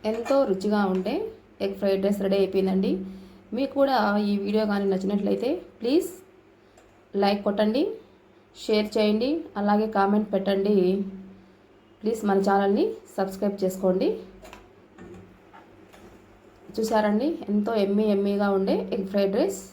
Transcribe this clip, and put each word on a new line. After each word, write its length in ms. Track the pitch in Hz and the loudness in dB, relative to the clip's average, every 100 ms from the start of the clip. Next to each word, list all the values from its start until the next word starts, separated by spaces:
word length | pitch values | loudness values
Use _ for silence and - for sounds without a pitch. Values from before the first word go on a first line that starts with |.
| 214 | -4
ఎంతో 260 | 233 233 277 254 | -6 0 2 2
రుచిగా 320 | 190 208 208 196 | 0 0 0 0
ఉండే 220 | 185 185 302 440 - - - 196 | 0 -2 -4 -6 -12 -20 -8 -6
ఎగ్ 100 | 196 | -2
ఫ్రైడ్ 260 | 202 196 196 | -2 0 0
రైస్ 160 | 202 190 | 0 0
రెడీ 120 | 196 | 0
అయిపోయిందండి. 500 | 190 190 190 190 196 - - - - - - 226 | 2 0 0 0 0 -2 -6 -14 -20 -20 -10 -4
మీకు 180 | 269 277 | -4 0
కూడా 180 | 277 254 208 208 208 | 2 4 2 2 0
ఈ 20 | 202 202 | 0 0
వీడియో 180 | 214 214 | 0 0
కానీ 140 | 202 196 | 0 0
నచ్చినట్లయితే 580 | 190 190 202 202 196 233 349 - - | 0 0 -2 0 -2 -2 -4 -8 -8
ప్లీజ్ 300 | 233 302 - - - - - - - - - - _ 196 | 0 0 0 -10 -20 -20 -20 -20 -20 -20 -20 -20 _ 0
లైక్ 180 | 196 208 208 | 0 0 -2
కొట్టండి, 360 | 202 214 233 403 440 - - _ _ _ - | 0 0 2 -2 -4 -16 -20 _ _ _ -14
షేర్ 240 | - 214 208 220 | -2 0 0 2
చేయండి, 340 | 214 214 254 320 320 208 | 2 2 0 -2 -4 -4
అలాగే 280 | 202 208 220 208 | 2 2 2 2
కామెంట్ 300 | 196 208 208 | 2 2 2
పెట్టండి. 420 | 196 196 196 202 208 180 196 202 - - - - - _ - _ - | -2 0 0 2 4 4 0 -4 -10 -18 -20 -20 -20 _ -20 _ -8
ప్లీజ్ 200 | 214 233 202 | -4 -2 0
మన 100 | 196 196 | 2 4
ఛానల్ని 380 | 196 196 214 427 - - - | 4 4 2 0 -2 -10 -6
సబ్స్క్రైబ్ 400 | 190 - 208 - | -4 -2 -4 0
చేసుకోండి. 460 | 185 - 190 185 294 440 - - - - - - - - - - - - - - - - - - - - - - - - - 208 | -4 0 0 2 0 -2 -8 -20 -20 -20 -20 -20 -20 -20 -20 -20 -20 -20 -20 -20 -20 -20 -20 -20 -20 -20 -20 -20 -20 -20 -12 -4
చూసారండి, 500 | 220 220 214 208 285 320 - | 0 2 2 2 0 -4 -2
ఎంతో 200 | 208 208 226 | 0 0 0
ఎమ్మీ 200 | 196 202 214 196 | 2 2 2 2
ఎమ్మీగా 320 | 202 202 202 196 | 2 0 0 0
ఉండే 180 | 196 285 - 196 | 2 0 -2 -6
ఎగ్ 120 | 190 | -2
ఫ్రైడ్ 240 | 202 196 202 | 0 0 2
రైస్ 220 | 370 392 - | 0 -2 -14